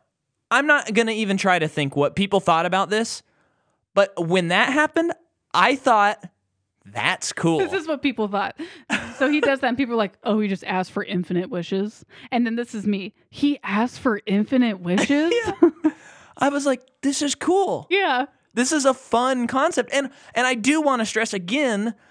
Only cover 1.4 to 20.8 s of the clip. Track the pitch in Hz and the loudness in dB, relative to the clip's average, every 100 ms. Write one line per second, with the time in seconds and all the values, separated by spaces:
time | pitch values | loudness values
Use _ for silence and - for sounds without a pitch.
1.4 | 196 180 156 - 139 143 143 165 196 196 | 2 2 0 -2 -2 0 0 0 0 0
2.4 | 190 160 175 185 175 208 226 - - _ | 2 2 2 0 0 -2 -4 -8 -16 _
3.4 | _ _ _ _ _ 196 196 - 165 185 | _ _ _ _ _ 2 2 0 0 0
4.4 | 170 185 247 277 302 330 330 - _ _ | 2 2 2 2 0 0 -2 -4 _ _
5.4 | _ - 202 269 269 220 202 - - _ | _ 2 2 2 2 4 4 0 -10 _
6.4 | _ _ _ _ 101 107 127 185 - - | _ _ _ _ -14 -4 -2 -2 -6 -2
7.4 | 165 160 370 381 311 294 285 233 208 202 | 0 0 0 -2 -4 -4 -4 -4 -4 -4
8.4 | 196 - 339 - - 208 - - 269 302 | -4 -8 -16 -14 -6 -6 -6 -2 0 2
9.4 | 277 269 254 240 254 233 196 - 240 214 | 2 0 0 -2 -2 0 -2 -4 -2 0
10.4 | 208 190 - 185 185 202 - 180 180 180 | 0 -4 -4 -4 -4 -6 -6 -4 -2 -2
11.4 | 185 180 170 190 208 - - - - 226 | -4 -6 -4 -4 -4 -8 -20 -20 -6 -2
12.4 | 240 233 240 220 202 196 180 - _ - | -2 -2 -6 -6 -4 -4 -6 -16 _ -2
13.4 | 285 285 - 202 240 - 262 208 - 196 | 0 0 -2 -2 -2 -2 -2 -2 0 0
14.4 | 214 262 240 190 175 185 - 285 320 480 | 2 2 2 0 0 0 2 2 2 0
15.4 | 440 - 339 - 311 - - - - - | -2 4 4 4 -2 -2 -14 -20 -14 -2
16.4 | 277 285 277 254 _ _ 269 277 294 - | 0 0 0 -2 _ _ -4 -2 -2 -2
17.4 | - 381 370 156 147 381 370 254 285 _ | 0 2 2 -2 -2 0 2 0 -2 _
18.4 | _ 220 254 311 269 254 - 233 254 254 | _ -2 0 2 2 0 0 0 2 0
19.4 | 233 262 320 277 - 277 269 - - 226 | -2 0 0 0 -2 -2 -4 -8 -8 0
20.4 | 254 247 208 311 | 0 0 0 2